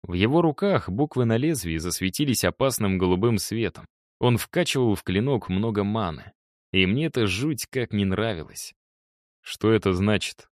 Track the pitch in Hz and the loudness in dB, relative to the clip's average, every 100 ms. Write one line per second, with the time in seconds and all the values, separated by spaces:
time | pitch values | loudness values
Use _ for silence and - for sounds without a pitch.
0 | 90 90 110 156 170 143 202 165 - 98 | -4 0 2 4 2 2 0 0 0 -2
1 | 147 - 120 113 147 147 87 80 87 - | -2 0 2 2 0 -2 -2 -4 -4 -2
2 | 95 - 151 113 90 - 135 - 101 95 | -2 0 0 2 0 0 -2 0 0 2
3 | 90 90 117 110 - 110 107 - - _ | 2 2 2 0 -2 -4 -4 -6 -20 _
4 | _ _ 123 120 - - 170 139 123 98 | _ _ 2 2 0 -2 0 2 2 0
5 | - 92 131 127 - 92 113 104 101 110 | 0 -2 0 -2 -2 -2 0 -2 -2 -2
6 | 98 76 - _ _ _ _ 95 92 117 | -4 -8 -16 _ _ _ _ 2 2 2
7 | 160 - 107 92 143 143 - 131 117 104 | 0 0 0 0 -4 -4 -6 -6 -4 -2
8 | 98 92 113 90 - - - _ _ _ | 0 0 -2 -4 -10 -14 -16 _ _ _
9 | _ _ _ _ - - 107 110 98 90 | _ _ _ _ -16 -2 2 2 2 2
10 | 101 104 - - - | 2 0 -2 -10 -20